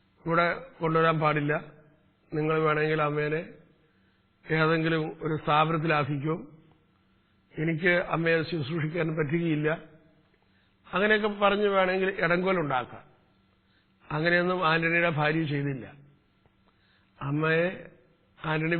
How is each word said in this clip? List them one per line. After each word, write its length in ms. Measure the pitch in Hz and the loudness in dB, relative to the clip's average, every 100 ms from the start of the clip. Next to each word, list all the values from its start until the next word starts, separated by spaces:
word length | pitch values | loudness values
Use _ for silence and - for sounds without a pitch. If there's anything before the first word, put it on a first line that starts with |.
| _ _ | _ _
ഇവിടെ 220 | 160 165 170 - - - | -2 0 2 -2 -10 -6
കൊണ്ടുവരാൻ 360 | 160 160 165 160 | 0 2 2 2
പാടില്ല. 320 | 151 151 147 151 - - - _ _ _ _ | 2 0 0 -4 -6 -20 -20 _ _ _ _
നിങ്ങൾ 240 | 156 156 160 156 | -4 0 2 2
വേണമെങ്കിൽ 340 | 151 156 156 | 2 0 0
അമ്മേനെ 380 | 147 147 151 156 190 - _ _ _ _ _ _ _ _ | 0 -2 -2 -4 -8 -18 _ _ _ _ _ _ _ _
ഏതെങ്കിലും 580 | - 160 156 165 160 160 156 - | -4 2 2 2 2 0 -4 -6
ഒരു 100 | 156 156 | -4 -4
സ്ഥാപനത്തിലാക്കിക്കോ, 920 | - 151 156 165 160 151 143 143 151 180 254 - - _ _ _ _ _ _ _ _ | 2 2 4 2 0 0 0 -2 -2 -4 -6 -20 -20 _ _ _ _ _ _ _ _
എനിക്ക് 380 | - 160 160 180 175 - | -6 -4 0 2 2 0
അമ്മയെ 240 | 160 165 165 151 | -2 2 0 0
ശുശ്രൂഷിക്കാൻ 580 | 170 131 165 151 170 160 160 | -4 -4 -4 -4 -2 -4 -2
പറ്റുകയില്ല, 520 | 147 170 170 151 151 170 - - _ _ _ _ _ _ _ _ - | -2 0 0 0 0 -2 -8 -20 _ _ _ _ _ _ _ _ -6
അങ്ങനെയൊക്കെ 440 | 180 208 214 214 202 | -2 2 2 0 2
പറഞ്ഞ് 260 | 202 202 208 196 | 2 2 2 2
വേണമെങ്കിൽ 340 | 185 190 190 196 | 2 2 -2 0
ഇടങ്കോലുണ്ടാക്കാം. 800 | 170 175 185 185 147 127 117 110 - _ _ _ _ _ _ _ _ _ - 151 | 0 0 2 0 0 -4 -6 -14 -20 _ _ _ _ _ _ _ _ _ -10 -2
അങ്ങനെയൊന്നും 440 | 170 175 180 185 160 | 2 2 2 0 2
ആന്റണിയുടെ 400 | 165 165 170 170 151 | 2 2 2 2 0
ഭാര്യ 240 | 151 160 156 | 0 0 -2
ചെയ്തില്ല. 340 | 143 143 131 98 - - _ _ _ _ _ _ _ _ _ _ _ | -2 -4 -6 -10 -18 -20 _ _ _ _ _ _ _ _ _ _ _
അമ്മയെ 480 | 139 147 156 160 175 190 - - _ _ _ _ | -4 -2 0 2 0 -4 -16 -20 _ _ _ _
ആന്റണി 360 | 156 156 160 | -4 -2 0